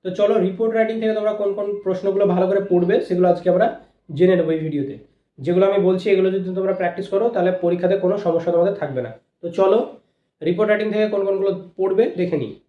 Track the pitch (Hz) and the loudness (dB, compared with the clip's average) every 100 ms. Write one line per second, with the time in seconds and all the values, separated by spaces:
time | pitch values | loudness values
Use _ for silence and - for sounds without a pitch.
0 | 185 190 208 220 185 190 226 226 220 226 | -8 0 2 2 0 0 0 2 0 0
1 | 220 214 214 208 202 202 202 202 185 185 | 0 0 -2 -2 -2 -2 -4 -4 -4 -2
2 | 196 190 185 180 185 202 196 180 175 226 | 0 2 2 4 2 0 2 2 2 0
3 | - 180 180 175 185 180 220 - - _ | 0 2 2 2 2 2 0 -2 -20 _
4 | - 143 180 180 160 160 156 147 131 - | -14 2 4 4 2 -2 -2 -4 -6 -10
5 | - _ _ - 135 180 196 196 185 185 | -20 _ _ -8 -2 2 2 2 2 0
6 | 208 185 185 190 180 185 190 185 175 190 | 2 2 2 -2 -4 -4 -2 -2 -4 -4
7 | - 196 233 196 180 185 170 175 185 196 | -4 -2 0 0 0 0 0 0 0 0
8 | 180 202 175 165 165 170 185 196 147 127 | 0 0 -2 -2 0 0 0 -2 -6 -6
9 | 117 - _ _ 175 180 190 226 - - | -8 -14 _ _ -8 0 2 2 0 -12
10 | _ _ _ _ 156 180 214 214 214 208 | _ _ _ _ -4 0 0 0 0 0
11 | 214 202 196 196 196 175 - - 190 190 | 0 0 -2 0 -2 -4 -10 -4 0 2
12 | 254 180 175 147 117 - | 0 -2 -4 -2 -6 -12